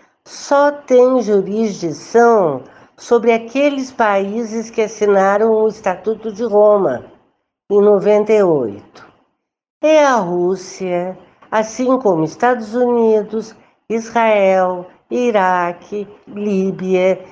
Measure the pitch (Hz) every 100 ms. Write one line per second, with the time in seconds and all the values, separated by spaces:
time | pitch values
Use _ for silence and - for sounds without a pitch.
0 | _ _ - - - 285 285 294 - 254
1 | 254 262 208 202 180 208 226 180 170 -
2 | - 233 233 226 170 135 - - - _
3 | - 233 220 226 226 269 285 277 254 -
4 | 220 196 196 220 226 226 220 - 214 -
5 | 208 196 196 202 226 220 220 214 196 180
6 | - 226 220 196 233 202 208 208 175 120
7 | - - _ _ _ _ - 202 202 202
8 | 196 208 214 214 190 151 117 98 - -
9 | - _ _ _ _ _ _ _ 302 311
10 | 285 240 175 175 175 185 - - 185 175
11 | 180 185 - _ _ 220 220 - 254 254
12 | 214 165 156 - 240 247 214 233 247 240
13 | 226 214 202 220 214 - _ _ - 226
14 | 226 233 226 214 190 190 185 180 180 _
15 | - 233 247 208 185 180 175 175 - 208
16 | 196 - - 202 208 190 190 165 185 185
17 | 185 185 -